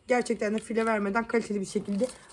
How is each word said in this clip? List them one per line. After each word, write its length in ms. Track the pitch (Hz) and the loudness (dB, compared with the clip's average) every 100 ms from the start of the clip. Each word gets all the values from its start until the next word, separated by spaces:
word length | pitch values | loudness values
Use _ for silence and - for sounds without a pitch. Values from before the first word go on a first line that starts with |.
| - | 0
Gerçekten 460 | 247 233 226 208 | 2 2 0 0
de 60 | 214 | -2
file 260 | - 226 226 | -2 0 2
vermeden 420 | 214 202 220 226 | 2 0 0 2
kaliteli 340 | 233 226 202 | 0 0 -2
bir 40 | 190 | -2
şekilde 420 | 202 196 196 247 - - | -4 -2 -2 -2 -4 -12